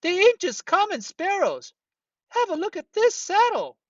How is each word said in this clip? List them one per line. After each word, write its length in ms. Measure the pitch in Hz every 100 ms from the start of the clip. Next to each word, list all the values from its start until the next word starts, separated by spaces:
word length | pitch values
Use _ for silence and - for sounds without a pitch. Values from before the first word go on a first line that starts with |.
They 180 | 320 359
ain't 180 | 415 466
just 260 | 349 233 -
common 360 | 349 415 330
sparrows. 720 | 202 - 349 403 269 135 123 _ _ _ _ _ _
Have 200 | - 480
a 40 | 311
look 200 | 392 381
at 140 | -
this 220 | - 466 -
saddle. 640 | - 381 480 392 170 -